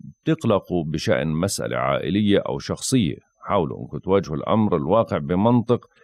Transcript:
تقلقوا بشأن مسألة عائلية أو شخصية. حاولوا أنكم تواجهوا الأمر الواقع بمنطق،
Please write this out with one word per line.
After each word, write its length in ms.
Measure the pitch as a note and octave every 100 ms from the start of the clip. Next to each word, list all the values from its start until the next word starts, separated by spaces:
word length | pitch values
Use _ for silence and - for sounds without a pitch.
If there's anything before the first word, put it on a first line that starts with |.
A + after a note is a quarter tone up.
| - -
تقلقوا 600 | - D#3+ A#2 G2 - F2+
بشأن 440 | D#2 D#2 - C#2 D#2
مسألة 480 | D#2 G2 - A1+ B1
عائلية 600 | B1+ C2+ D2 F#2+ G#2 G2
أو 200 | - C#2
شخصية. 580 | D2 F2 - C3 D#2+ A1 _ _ -
حاولوا 360 | G2+ D2+ G1+
أنكم 160 | A#1+ C#2+
تواجهوا 380 | F2 G2 C#2+ D2
الأمر 400 | - G#2+ G#2+ E2+
الواقع 420 | C#2+ G#2+ A2+ G2
بمنطق، 640 | C#2+ F2+ A2 B2 A2 A#2+ - _